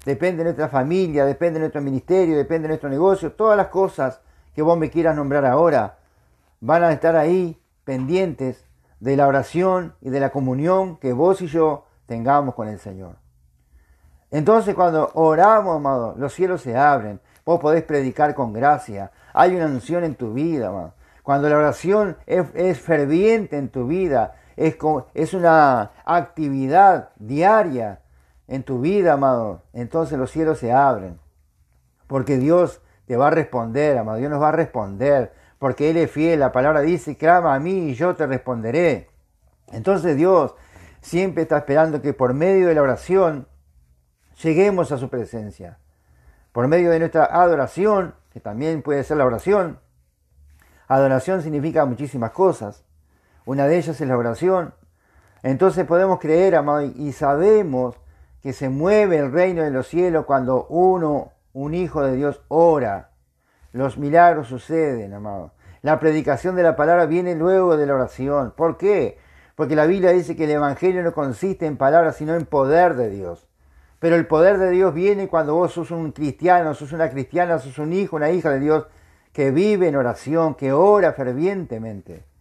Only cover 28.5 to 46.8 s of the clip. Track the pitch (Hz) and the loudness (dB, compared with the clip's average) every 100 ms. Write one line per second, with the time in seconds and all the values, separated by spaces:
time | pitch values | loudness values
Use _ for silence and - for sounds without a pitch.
28.5 | 135 127 127 135 185 180 143 139 123 110 | -10 -8 -4 -2 0 2 2 2 0 -2
29.5 | 85 _ 120 120 165 160 143 127 156 160 | -8 _ -12 -8 -4 -4 -4 -6 -4 -2
30.5 | 151 120 127 139 113 95 85 _ _ _ | -2 0 2 2 0 -6 -16 _ _ _
31.5 | _ _ _ _ _ - 135 131 135 139 | _ _ _ _ _ -8 -6 -2 0 2
32.5 | 175 165 - _ _ - 120 143 165 147 | 2 2 -2 _ _ -6 0 2 2 -2
33.5 | 127 113 120 151 131 110 110 139 143 156 | -4 -4 -2 0 0 -2 -6 -4 -2 0
34.5 | 160 147 120 101 98 135 143 110 - _ | 0 -2 -4 -8 -4 0 2 0 -8 _
35.5 | - 135 123 151 165 156 147 160 160 131 | -8 -6 -2 0 0 -2 0 0 2 2
36.5 | 127 139 156 151 175 - 135 156 180 165 | 2 2 2 2 -2 -4 -2 4 4 4
37.5 | 135 160 190 160 117 175 175 147 131 - | 0 -2 -4 -4 -2 -2 -2 -2 -4 -4
38.5 | 120 110 147 175 120 - _ _ _ _ | -6 -4 0 0 0 -6 _ _ _ _
39.5 | _ _ 113 113 196 170 139 180 185 135 | _ _ -6 -2 0 0 2 4 4 2
40.5 | - - - - _ - 170 190 165 160 | -4 -20 -20 -20 _ -6 -4 -2 -2 -2
41.5 | 147 147 143 160 151 143 - 127 131 180 | -2 0 2 2 0 -4 -2 0 0 2
42.5 | 196 180 156 139 120 - 190 180 147 - | 4 4 4 2 0 0 0 2 -2 -12
43.5 | _ _ _ _ _ _ _ _ _ 165 | _ _ _ _ _ _ _ _ _ -2
44.5 | 160 202 185 156 139 127 127 107 113 107 | 2 2 2 -2 -4 -6 -8 -8 -10 -12
45.5 | - 87 - _ _ _ _ _ _ _ | -14 -20 -20 _ _ _ _ _ _ _
46.5 | 120 127 170 | -2 2 2